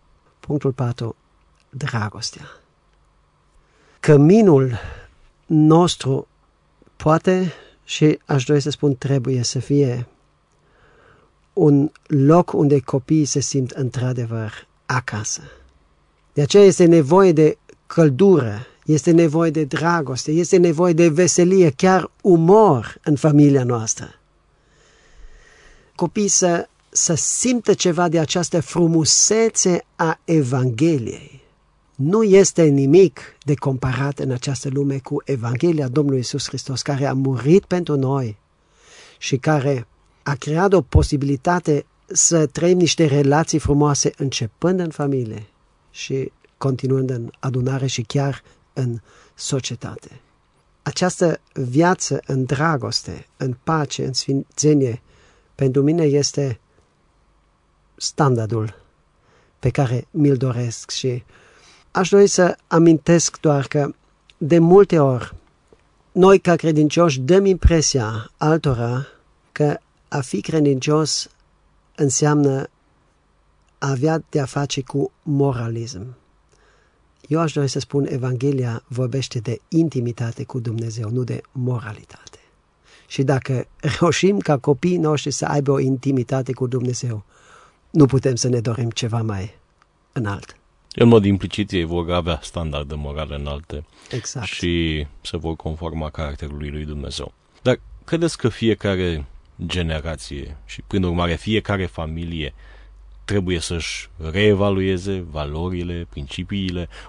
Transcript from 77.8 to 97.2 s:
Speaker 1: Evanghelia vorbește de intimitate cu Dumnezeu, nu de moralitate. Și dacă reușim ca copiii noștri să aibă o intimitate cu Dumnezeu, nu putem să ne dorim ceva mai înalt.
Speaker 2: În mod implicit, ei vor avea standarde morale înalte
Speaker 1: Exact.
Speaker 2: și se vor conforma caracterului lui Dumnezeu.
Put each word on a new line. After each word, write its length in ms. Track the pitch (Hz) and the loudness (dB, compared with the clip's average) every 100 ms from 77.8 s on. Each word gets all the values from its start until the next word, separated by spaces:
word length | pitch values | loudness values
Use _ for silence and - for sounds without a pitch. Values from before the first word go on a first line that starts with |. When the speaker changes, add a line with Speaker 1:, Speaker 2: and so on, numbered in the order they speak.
| - 143 139 | -6 -4 -4
Speaker 1:
Evanghelia 760 | 135 127 127 139 135 123 117 - | -4 -6 -2 -2 -2 -4 -6 -8
vorbește 520 | 123 127 135 - 127 | -6 -4 -4 -6 -8
de 200 | 110 113 _ | -6 -8 _
intimitate 760 | 165 165 131 120 117 117 - | -2 0 -2 -6 -6 -8 -8
cu 160 | - 131 | -10 -8
Dumnezeu, 500 | 120 113 113 113 107 | -6 -6 -8 -8 -6
nu 140 | 123 | -4
de 180 | 120 120 - | -4 -8 -10
moralitate. 880 | - 123 123 120 107 - - - - _ _ _ _ _ _ _ | -6 -4 -4 -8 -16 -18 -20 -20 -20 _ _ _ _ _ _ _
Și 160 | - | -4
dacă 440 | 135 131 - 127 - _ 151 - | -2 -2 -2 -6 -6 _ -6 0
reușim 400 | 175 - 185 202 | 0 2 0 0
ca 180 | - 143 | 0 -2
copiii 400 | - 139 180 180 | 0 0 0 0
noștri 340 | 156 151 147 | 0 -2 -4
să 140 | - 160 | -6 -4
aibă 260 | 147 143 | -2 0
o 80 | 139 | 0
intimitate 760 | 131 131 135 135 120 131 127 | 0 -2 -2 -2 -2 -4 -4
cu 140 | 123 127 | -6 -4
Dumnezeu, 560 | 127 123 120 123 107 - _ _ - _ _ _ | -4 -4 -6 -6 -8 -12 _ _ -20 _ _ _
nu 160 | 170 139 | 4 4
putem 300 | 135 135 120 | 4 0 -2
să 120 | 127 | -2
ne 120 | 123 | -2
dorim 300 | 113 113 117 | -2 -4 -6
ceva 320 | - 117 117 | -6 -4 -4
mai 360 | 110 98 92 - _ _ _ _ _ | -4 -6 -10 -14 _ _ _ _ _
înalt. 440 | - 107 101 - - _ _ - - | -8 -6 -8 -12 -20 _ _ -10 2
Speaker 2:
În 120 | 120 | 6
mod 180 | 117 101 | 6 4
implicit, 460 | 98 92 - 101 | 0 -2 -6 -4
ei 120 | 95 | -4
vor 280 | 82 87 85 | -2 -4 -2
avea 280 | 87 85 80 | -2 -2 -6
standarde 520 | - 87 82 73 71 76 | -8 -8 -8 -8 -8 -10
morale 400 | 71 73 71 71 | -10 -10 -10 -10
înalte 500 | 71 71 - 73 - _ - | -10 -10 -12 -14 -16 _ -14
Speaker 1:
Exact. 340 | 127 - 131 95 | -12 -10 -12 -12
Speaker 2:
și 640 | - 87 85 82 76 73 - | -6 -4 -2 -2 -4 -8 -14
se 160 | - 85 | -12 -10
vor 180 | 78 80 | -8 -8
conforma 540 | - 78 85 80 76 | -10 -10 -10 -8 -10
caracterului 600 | - 76 71 73 73 73 | -8 -10 -10 -12 -12 -12
lui 160 | 73 76 | -10 -10
Dumnezeu. 480 | 73 71 - | -10 -12 -12